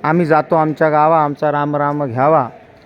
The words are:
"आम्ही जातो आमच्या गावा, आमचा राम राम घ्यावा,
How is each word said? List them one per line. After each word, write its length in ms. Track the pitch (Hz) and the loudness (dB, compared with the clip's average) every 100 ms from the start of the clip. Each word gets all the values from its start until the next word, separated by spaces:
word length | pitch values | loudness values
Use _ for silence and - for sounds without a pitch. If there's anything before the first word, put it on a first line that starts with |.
"आम्ही 220 | 143 165 160 | 0 0 2
जातो 300 | 156 147 165 | 0 2 0
आमच्या 340 | 156 143 160 | 0 0 0
गावा, 340 | 151 151 165 | 2 2 2
आमचा 280 | 147 139 151 | 0 -2 -4
राम 240 | 147 147 147 | -2 -4 -2
राम 300 | 143 147 143 | -4 -4 -6
घ्यावा, 440 | 120 139 160 120 - - - | 0 2 2 0 -8 -20 -20